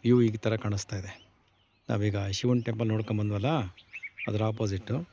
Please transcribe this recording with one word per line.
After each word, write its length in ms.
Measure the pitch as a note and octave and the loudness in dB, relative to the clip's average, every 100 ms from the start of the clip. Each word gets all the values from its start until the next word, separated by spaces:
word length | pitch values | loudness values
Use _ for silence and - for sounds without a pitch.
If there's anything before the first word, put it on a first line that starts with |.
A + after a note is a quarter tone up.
ವ್ಯೂ 120 | A#2 B2 A#2 | 6 6 6
ಈ 20 | G#2+ A2 | 2 -2
ಥರ 100 | A2 | 0
ಕಾಣಿಸ್ತಾ 320 | G#2+ G2 - G2+ | -2 -4 -4 -8
ಇದೆ. 100 | F#2+ - - _ _ _ _ _ - | -8 -14 -20 _ _ _ _ _ -4
ನಾವೀಗ 280 | G#2 G#2 G2+ G2 G2 | 0 0 0 -2 0
ಶಿವನ 240 | B2 B2 A#2 | 2 2 0
ಟೆಂಪಲ್ 220 | A2 A2+ | -2 0
ನೋಡ್ಕೊಂಬಂದ್ವಲ್ಲ, 580 | A2 G#2+ G#2+ G#2 G#2 B2 D#3 F2+ - - - - - - | 0 0 -2 0 0 0 0 -2 -8 -20 -16 -16 -10 -4
ಅದರ 140 | G#2 A2 | 0 0
ಆಪೋಸಿಟ್ಟು. 440 | G#2+ G#2+ F#2+ - B2+ F3 | 0 -2 -2 -2 -4 -4